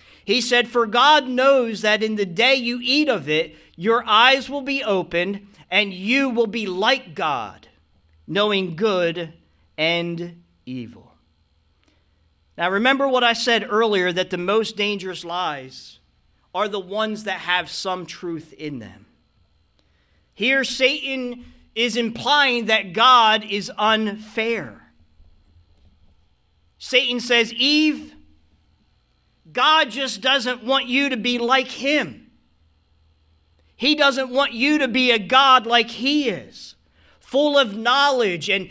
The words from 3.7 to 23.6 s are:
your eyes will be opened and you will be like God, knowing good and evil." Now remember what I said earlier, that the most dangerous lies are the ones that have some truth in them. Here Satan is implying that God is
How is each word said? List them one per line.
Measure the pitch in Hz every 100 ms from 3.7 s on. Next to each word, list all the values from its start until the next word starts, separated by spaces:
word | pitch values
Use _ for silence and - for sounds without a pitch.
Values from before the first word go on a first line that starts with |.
| -
your | 185 233 220
eyes | 214 247 269 247
will | 277
be | 269 277
opened | 214 196 160 170 180 202 - - -
and | 185 208
you | 180 196 262 269
will | 233 226
be | 220 202
like | 180 214 269 -
God, | 156 165 135 104 - _ _ _ _ _ _ -
knowing | 170 208 202 185 160
good | 220 185 170 165 165 - _ _ _ -
and | 156 170 170 170 170 170 _ _ -
evil." | 127 113 107 - _ _ _ _ _ _ _ _ _ _ _ _ _ _ -
Now | 175
remember | 196 247 269 277
what | 254
I | 240
said | 226 247 226 190
earlier, | 208 226 202 180
that | 175 185
the | 175
most | 180 214 214 -
dangerous | 208 202 185 170
lies | 175 175 175 147 131 - - - _ _ _ _ _
are | 180 208
the | 202
ones | 175 202 214 214
that | 214 185
have | 175 180 170
some | - 190 185 170
truth | - 180 160 -
in | - 151 135
them. | 101 95 101 _ _ _ _ _ _ _ _ _ _ _ _
Here | - 226 269
Satan | 262 - 262 294 262 269 247 247 - - _
is | - 240 214
implying | 226 233 226 294 277 240 220
that | 220 196
God | 175 240 254 220 220
is | 214 202